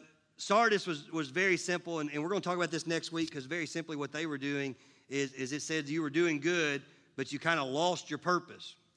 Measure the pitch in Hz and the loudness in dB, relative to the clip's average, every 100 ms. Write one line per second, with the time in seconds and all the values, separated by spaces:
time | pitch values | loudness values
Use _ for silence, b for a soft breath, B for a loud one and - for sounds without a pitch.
0 | - _ _ - - 208 233 202 185 147 | -8 _ _ -10 2 6 6 4 2 -6
1 | - 160 139 143 190 175 - 180 170 165 | -4 -4 0 2 4 4 2 -2 -2 -2
2 | 151 147 160 196 175 180 170 160 160 165 | -2 -2 0 0 0 0 0 0 -2 -2
3 | 160 165 160 147 131 170 151 165 160 147 | -2 -4 -2 -4 -6 -4 -4 -6 -6 -6
4 | 139 151 160 143 139 143 139 123 B B | -4 -4 -4 -4 -2 -2 -4 -6 B B
5 | B 139 135 131 131 143 - 160 143 160 | B -2 -2 -2 -4 -4 -2 -2 -2 -2
6 | 156 147 175 151 151 175 151 139 - B | 0 2 2 2 2 2 2 0 -6 B
7 | B - 135 143 165 165 135 139 175 170 | B -8 -6 -2 0 2 2 2 2 2
8 | - 147 170 175 - 104 - - _ | -2 -2 2 2 0 -12 -16 -18 _